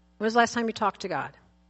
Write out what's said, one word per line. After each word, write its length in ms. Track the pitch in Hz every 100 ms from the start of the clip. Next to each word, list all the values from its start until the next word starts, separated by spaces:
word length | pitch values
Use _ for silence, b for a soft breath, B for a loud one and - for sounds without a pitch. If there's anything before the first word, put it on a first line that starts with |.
| _ _
When 80 |
was 80 | 214
the 60 | 233
last 160 | 233
time 120 | 240 226
you 60 |
talked 300 | - 202 -
to 60 | 185
God?" 280 | 147 - - _ _